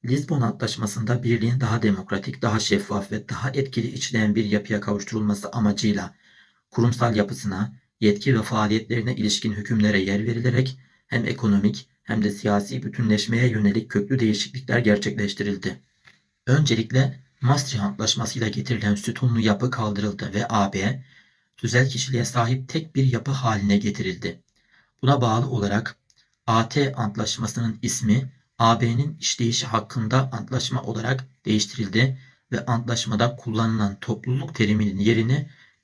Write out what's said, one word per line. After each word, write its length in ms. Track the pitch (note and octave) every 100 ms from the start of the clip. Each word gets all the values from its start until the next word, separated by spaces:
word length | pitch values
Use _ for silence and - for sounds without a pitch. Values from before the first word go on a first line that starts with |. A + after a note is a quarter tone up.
| A#2
Lizbon 360 | C#3 - D3
Antlaşması'nda 800 | A#2 - A2+ - A2 - A2 A#2+
birliğin 360 | A#2 A#2 A2+ B2+
daha 220 | A2+ A2
demokratik, 600 | G#2+ F#2+ - G2 - -
daha 180 | A#2+ G#2+
şeffaf 520 | - G2+ - G#2 -
ve 180 | - -
daha 200 | - B2+
etkili 380 | C3+ C3+ - G#2+
işleyen 480 | - - A2+ G#2+ G#2
bir 100 | G#2
yapıya 360 | G#2 - G#2
kavuşturulması 720 | - G2+ - A2 G#2 G#2 -
amacıyla 640 | B2 G#2+ G2+ A2 F#2+ F2+ _ _ _ _ _ _
kurumsal 440 | - A#2 A2 B2 G#2
yapısına, 580 | G#2 B2 G#2 F#2 G#2 - _ _
yetki 400 | G#2+ G#2 C#3 A#2
ve 40 |
faaliyetlerine 720 | G#2+ A2+ G#2+ A2 - A#2+ A2 B2+
ilişkin 380 | A2 G#2 A2
hükümlere 480 | G2+ G#2 A2+ G#2+ G2
yer 240 | F#2+ G2+ A2+
verilerek 540 | A#2 B2 C3 C3+ - _ _ _
hem 180 | A#2+ A2+
ekonomik 640 | - A2 G2+ G#2 G#2+ - _
hem 200 | - G#2+
de 80 | G2+
siyasi 520 | - G#2+ G2+ G2+ B2+
bütünleşmeye 680 | G#2 - A2 G#2+ A2 A#2 B2
yönelik 420 | G#2+ G#2 G#2 -
köklü 280 | - G2+ C3
değişiklikler 600 | A2 G#2+ - - - A#2+
gerçekleştirildi. 1000 | A2 G2+ G#2 G2+ G2+ - G#2 F#2+ F#2+ - _ _ _ _ _ _ -
Öncelikle 760 | C#3 D3 A2+ A2 B2+ C3 - _ _
Maastricht 420 | B2 C#3+ - G#2+
Antlaşması'yla 640 | G2+ G2+ A2 - A2+ A#2+ A2
getirilen 480 | - - A2+ G#2 G2+
sütunlu 440 | - A2+ B2+ A2+
yapı 320 | A2 G2+ B2
kaldırıldı 640 | - G#2+ G2+ G#2 G2+ G#2+
ve 120 | G2+ -
A 240 | A2 G2
B 300 | G2 G2 C3 - _ _ _ _ _
tüzel 320 | A#2 B2 C3+
kişiliğe 360 | - - B2 -
sahip 440 | B2 A2+ C3 -
tek 260 | D#3+ - C3+
bir 100 | C3+
yapı 260 | A#2 C#3
haline 460 | C3+ B2 G#2 G2+ G2+
getirildi. 680 | G2+ G2+ F#2+ F2 F2+ - _ _ _ _ _ _
Buna 200 | C3 C#3
bağlı 280 | A#2+ A2+ C3
olarak 460 | B2 G2+ G2+ - - _ _ _ _ -
A 220 | A2+ A2+
T 260 | D3 C#3 C3
Antlaşması'nın 840 | G#2+ G#2 A2 - G#2+ - A2+ G#2+
ismi 500 | A#2+ - G#2+ A2+ C3+ _ _ -
A 220 | A#2 A#2
B'nin 360 | A#2+ A#2 D3+ -
işleyişi 460 | - - A#2 A#2+ -
hakkında 680 | A2 G#2+ B2 A2 B2+ C3
antlaşma 500 | A2 G#2 C3 - B2+
olarak 460 | - A2+ A2+ C3 - _ -
değiştirildi 760 | G#2+ - - G2 G#2 C3+ C3 - _ _
ve 140 | B2 -
antlaşmada 680 | A#2 A#2+ A#2 - G#2+ A#2+ C3
kullanılan 640 | - A2 A2+ A2 G2+ G2
topluluk 560 | - A2 - C3 - -
teriminin 440 | G#2 G#2+ G#2 F#2+
yerini 500 | G2+ A2+ A2+ C#3+ - - _ _